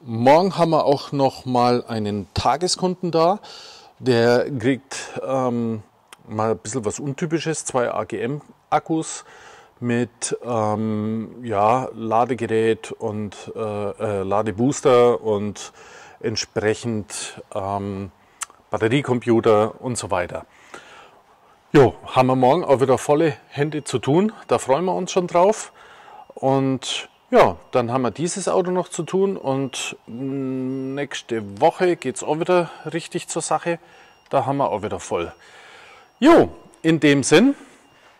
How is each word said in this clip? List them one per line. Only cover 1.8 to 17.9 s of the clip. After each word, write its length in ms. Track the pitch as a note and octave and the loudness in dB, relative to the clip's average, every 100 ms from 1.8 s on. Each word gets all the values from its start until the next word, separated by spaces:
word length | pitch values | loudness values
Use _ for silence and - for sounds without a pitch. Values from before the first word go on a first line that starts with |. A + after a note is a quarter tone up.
| - | 0
einen 420 | A2+ G#2 G#2 F#2+ | -4 -4 -4 -6
Tageskunden 800 | - B2+ C3+ F3+ - F#3 F3+ F3+ | -2 0 0 -2 -2 -4 -4 -2
da. 300 | E3 E3 G#3 - - - - - - | 2 2 2 -4 -20 -20 -20 -20 -8
Der 500 | A#2+ A#2+ A#2 A#2+ - | 0 4 4 4 0
kriegt, 680 | C#3 A2+ C3+ - - - - - | -2 -2 -2 -4 -14 -12 -10 -4
ähm, 560 | C3 B2+ A#2+ A#2 A2 - _ _ - - | -2 -2 -2 -2 -6 -10 _ _ -20 -12
mal 240 | G#2+ A2 | -4 -2
ein 60 | A2 | -2
bisschen 260 | - C3 | -4 -6
was 160 | G#2 - | -4 -6
Untypisches, 640 | C#3+ C3+ E3+ D#3+ D#3+ D3+ | -8 -6 -4 -4 -4 -6
zwei 260 | - C3 A#2+ | -4 -2 -2
A 140 | - | -2
G 160 | A2 G#2 | -6 -6
M-Akkus 1040 | A2+ D3 - _ - D#3 - D#3+ D#3+ - - - - - - - | -6 -6 -12 _ -2 -2 0 -4 -4 -12 -16 -20 -20 -20 -20 -10
mit, 580 | A#2+ A#2+ A#2+ - - - | -2 -2 -2 -6 -10 -8
ähm, 1000 | A#2 A#2+ G#2+ G#2+ A2 G#2+ G#2+ A2+ A2 - | -6 -2 -2 -2 -2 -4 -4 -6 -8 -12
ja, 460 | B2 G2+ G#2 B2+ C3 | -6 0 2 2 -2
Ladegerät 1000 | A2 A2+ A2 B2 B2 A2+ A2 A2+ A2 - | -8 -2 0 0 -2 -2 0 2 0 -4
und, 600 | - A2+ G#2+ G#2 - - | -10 -8 -6 -8 -10 -14
äh, 60 | - | -8
äh, 640 | A2 G#2 G#2 - A2 G2+ | -8 -6 -8 -6 -4 -4
Ladebooster 960 | F#2+ G2+ A2 G2 B2 C#3+ D3 B2 A#2+ A#2 | -2 0 -2 0 0 2 4 6 6 4
und 520 | A2 G#2 G#2 G2 - - - - - - | 0 -2 -2 -8 -14 -20 -20 -20 -20 -10
entsprechend, 1200 | - A2 - - G#2 G#2+ A#2+ A2 G2 - - - - | -6 -6 -6 -2 -2 -2 -4 -6 -6 -12 -12 -14 -12
ähm, 580 | G#2 G2 G2+ G2 | -8 -6 -6 -6